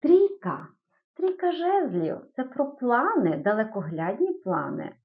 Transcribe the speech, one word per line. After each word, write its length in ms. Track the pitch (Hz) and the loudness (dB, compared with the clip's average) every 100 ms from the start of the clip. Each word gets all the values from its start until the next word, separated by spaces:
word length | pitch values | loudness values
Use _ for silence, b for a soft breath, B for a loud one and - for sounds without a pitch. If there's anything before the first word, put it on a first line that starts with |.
Трійка. 640 | 294 359 403 - 185 139 156 _ _ _ _ _ | 6 6 6 0 -6 -8 -10 _ _ _ _ _
Трійка 340 | 370 370 359 | -2 0 -2
жезлів. 640 | 320 349 392 302 175 160 - - - | 0 0 0 0 -2 -2 -4 -10 -10
Це 80 | |
про 220 | 254 - 285 | -8 -4 -4
плани, 720 | - 247 240 320 440 185 151 | -2 0 2 2 2 2 2
далекоглядні 960 | 151 214 220 202 156 160 165 214 370 | 0 0 -2 -4 -8 -6 -4 0 -2
плани. 580 | - 185 165 139 147 156 - | -2 -4 -4 -4 -8 -10 -14